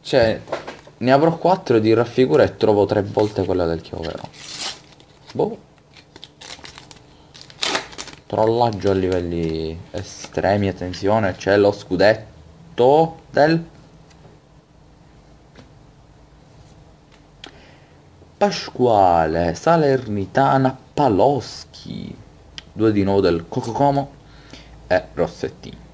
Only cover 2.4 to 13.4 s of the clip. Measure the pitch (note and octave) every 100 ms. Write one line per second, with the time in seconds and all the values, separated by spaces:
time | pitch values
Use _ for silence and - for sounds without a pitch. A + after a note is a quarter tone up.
2.4 | F#2+ - G#2+ G#2 G2 G#2 G2+ G#2 G#2+ G#2+
3.4 | F#2+ F#2 E2+ E2 - F2+ E2 - - -
4.4 | - - - - - - - _ - A#2+
5.4 | F#3+ A3+ _ _ _ - _ - - _
6.4 | - - - - - - - - - -
7.4 | - - - - - - - - _ -
8.4 | A2 A#2 A#2+ G#2 G2 F#2+ F#2 F2+ F2 E2+
9.4 | E2 D#2+ D#2+ E2 - - G2+ - - -
10.4 | F#2 G#2 G2 F2 F2+ F2 G2 A2 G2 F2+
11.4 | F#2 G2+ G2+ G2+ - F2+ G2 A2+ - -
12.4 | - - - - B2 D3+ D#3+ - - -